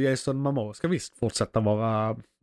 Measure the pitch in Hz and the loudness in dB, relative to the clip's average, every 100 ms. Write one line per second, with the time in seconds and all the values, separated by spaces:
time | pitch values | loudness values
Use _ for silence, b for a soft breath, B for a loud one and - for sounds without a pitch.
0 | 135 131 - 135 139 139 107 104 170 175 | 2 0 -2 -2 0 -2 -4 -4 -2 -2
1 | - - 117 - 110 113 107 107 113 110 | -4 -4 -2 0 -2 2 2 2 2 0
2 | 110 113 - _ | 0 -4 -10 _